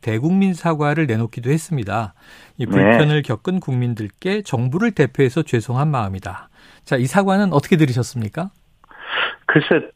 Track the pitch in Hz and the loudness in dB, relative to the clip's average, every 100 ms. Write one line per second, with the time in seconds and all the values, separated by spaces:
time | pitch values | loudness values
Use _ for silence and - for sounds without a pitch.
0 | - 110 156 190 196 165 170 151 147 151 | -4 -2 0 2 2 0 -2 0 0 0
1 | 147 110 117 - 120 160 - 143 98 107 | 0 0 -4 -4 -2 -2 -2 -6 -4 -4
2 | 107 _ - - - - 110 98 98 117 | -6 _ -20 -20 -16 -8 0 4 6 6
3 | 151 151 135 110 - 185 - 127 120 110 | 4 2 -2 -4 -2 -4 -2 -2 -2 -4
4 | 104 - 185 214 202 123 127 165 233 196 | -8 -8 -4 -4 -4 -2 -2 0 0 2
5 | 135 - 131 165 151 117 107 123 156 135 | 0 2 2 2 0 -2 0 -2 0 0
6 | 98 95 95 - - _ - - - 135 | -4 -6 -10 -12 -18 _ -20 -16 -4 0
7 | 131 196 196 196 196 139 - 175 143 123 | 0 0 2 2 2 2 2 2 2 0
8 | 117 120 107 - 190 _ _ _ _ - | -4 -4 -6 -6 -10 _ _ _ _ -20
9 | - - - - - 156 - 165 - | -10 -6 -6 -8 0 2 4 0 -2